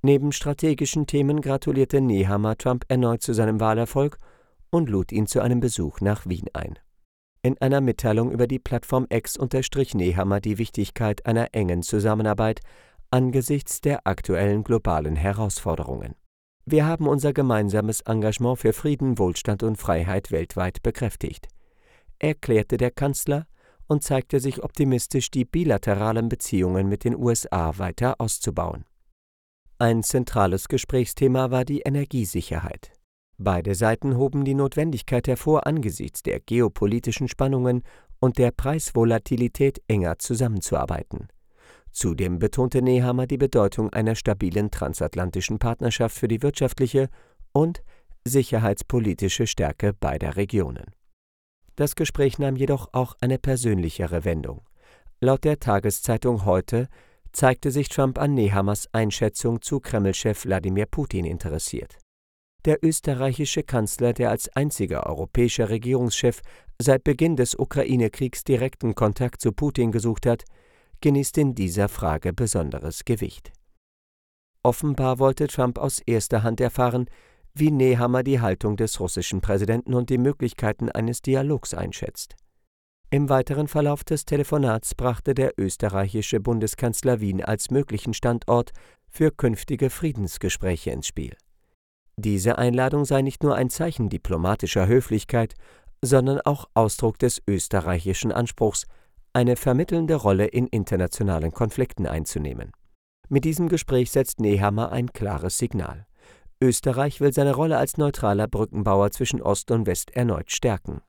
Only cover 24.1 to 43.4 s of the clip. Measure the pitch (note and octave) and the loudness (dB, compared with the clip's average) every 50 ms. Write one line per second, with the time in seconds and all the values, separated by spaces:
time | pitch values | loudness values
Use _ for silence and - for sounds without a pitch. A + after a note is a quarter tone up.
24.1 | C3+ C3 B2+ _ - C#3 B2 C#3 B2+ - - - - - D3 C3+ B2+ A#2+ - - | -2 -2 0 _ 0 0 0 0 -4 -4 -10 -10 -2 0 2 2 2 0 0 0
25.1 | - C3+ A#2+ - - C3+ B2 - - E3 F3 D#3 A2 G2 - A#2 G2+ G2 G#2+ A2 | -2 -2 -2 0 -2 -2 -2 0 0 0 2 2 2 2 2 0 0 2 2 0
26.1 | A2 A2+ A#2 A#2 A#2 - - - - F#2+ F#2 F2+ F2+ F#2+ F#2+ G2 G#2 - - A#2+ | 0 0 0 -2 -4 -4 -4 -2 0 2 2 2 2 2 2 2 0 0 0 -2
27.1 | A#2 - B2 A#2+ A#2 - - - - F#2 E2 D#2+ D#2 F#2+ F#2 F2+ E2+ - A#2+ B2+ | -2 0 2 2 2 0 -2 -2 -2 0 0 0 -2 -2 -6 -6 -2 0 0 0
28.1 | - _ A2+ G#2+ - - - A2 - - E2+ E2+ - - - _ _ _ _ _ | 0 _ -2 -4 -2 -2 -4 -4 -2 -2 -4 -4 -6 -8 -12 _ _ _ _ _
29.1 | _ _ _ _ _ _ _ _ _ _ _ - - _ A#2+ A#2 A#2 A2+ A2 - | _ _ _ _ _ _ _ _ _ _ _ -20 -4 _ 2 2 4 2 0 0
30.1 | - C3 B2 - - A2+ G2 F#2+ F2+ G2 - - C3+ B2+ - - - B2+ A#2+ - | 0 0 0 0 2 2 2 2 2 -2 -2 -2 -2 -2 -2 0 0 0 0 -2
31.1 | - - C3+ C3+ B2+ C3 C3 B2 B2+ B2+ B2+ C#3 D3 D3 - C#3 C3+ C#3+ C#3+ - | 0 2 2 4 4 2 0 2 0 0 0 0 -4 -2 -2 -2 -2 -2 -2 -2
32.1 | - B2+ G#2+ G2 - F2+ - - - D#2+ D#2 - - - - - _ _ _ _ | -2 -2 -2 -2 -2 -6 -4 -4 -6 -6 -4 -6 -10 -12 -16 -20 _ _ _ _
33.1 | _ _ _ _ _ - F#2+ G2+ F#2 F2 E2 G2+ G2 F#2 A#2 A2 A2+ - - C#3 | _ _ _ _ _ -4 0 0 0 0 0 -2 0 2 2 2 2 2 0 -2
34.1 | C3 A#2+ C3+ C3+ C#3 C#3+ C#3 C3+ C3+ C#3 C#3 C3+ - D3 D3+ E3 C#3+ A2 - - | 2 2 0 0 0 0 0 2 2 2 0 0 0 0 -2 0 -2 -4 -4 0
35.1 | C3 A#2+ - - B2+ - - D#3 D#3 D3+ - - D#3 D#3+ C3 A2 - - - - | -2 0 2 0 -2 0 2 2 2 2 2 0 -2 0 -2 -2 -4 -4 -10 -10
36.1 | - - - - - - _ - A2+ A#2+ A#2 G#2 - - G#2+ G2+ G#2+ A#2+ - A#2+ | -10 -6 -6 -4 -4 -4 _ 0 2 4 4 2 2 0 0 2 2 0 -2 -2
37.1 | A2 - C3+ A#2+ - - C3+ C3+ C3+ B2+ B2+ B2+ B2 B2 - - - - _ _ | -2 -2 -4 -6 -2 -2 0 0 2 2 2 2 0 0 -2 -8 -20 -20 _ _
38.1 | - - - B2+ B2 - B2 A#2+ - - - C3 D3 D#3+ - - - A#2+ A#2 A#2 | -4 0 0 0 4 4 2 2 2 0 -2 -2 -2 -2 -4 0 2 4 4 4
39.1 | A2+ A2+ - - C3 A#2 B2 A#2 - - C#3 C#3 - - - - A2 G2+ F2+ E2 | 4 2 0 -2 0 0 0 -2 2 2 2 2 2 -2 -2 0 0 2 2 0
40.1 | E2 - - - B2 A2 B2+ A#2 G#2+ F#2+ - - - C#2+ C2 - - - - _ | -2 -4 -4 -4 0 0 0 0 0 -2 -2 -2 -2 -2 0 -2 -4 -6 -6 _
41.1 | - - - - - _ _ _ _ _ _ - - _ _ - - - - F#2+ | -10 -10 -10 -12 -18 _ _ _ _ _ _ -20 -20 _ _ -14 -8 -4 -2 -2
42.1 | E2 - F#2+ F2+ F2+ E2+ G2 - - - B2+ B2 - C3 B2 B2+ B2+ B2+ B2 B2 | 0 0 -2 -2 0 0 0 0 2 0 0 2 2 2 4 4 4 4 4 2
43.1 | B2 B2+ B2+ B2 C#3+ B2 | 2 0 -2 -2 0 0